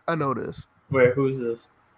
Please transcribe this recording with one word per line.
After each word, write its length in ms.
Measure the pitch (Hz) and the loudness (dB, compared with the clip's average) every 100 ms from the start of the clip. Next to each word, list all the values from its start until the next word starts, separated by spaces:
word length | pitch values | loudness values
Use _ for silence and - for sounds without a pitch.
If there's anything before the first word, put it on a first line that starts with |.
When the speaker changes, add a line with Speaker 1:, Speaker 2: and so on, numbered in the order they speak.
| - | -6
Speaker 1:
I 80 | 165 | -2
know 180 | 139 | -2
this. 340 | 120 - - - _ _ | -2 -6 -10 -16 _ _
Speaker 2:
Wait, 240 | 131 123 | 4 4
who's 260 | 127 135 135 | 4 0 -2
this? 300 | 120 117 - _ _ | -6 -6 -12 _ _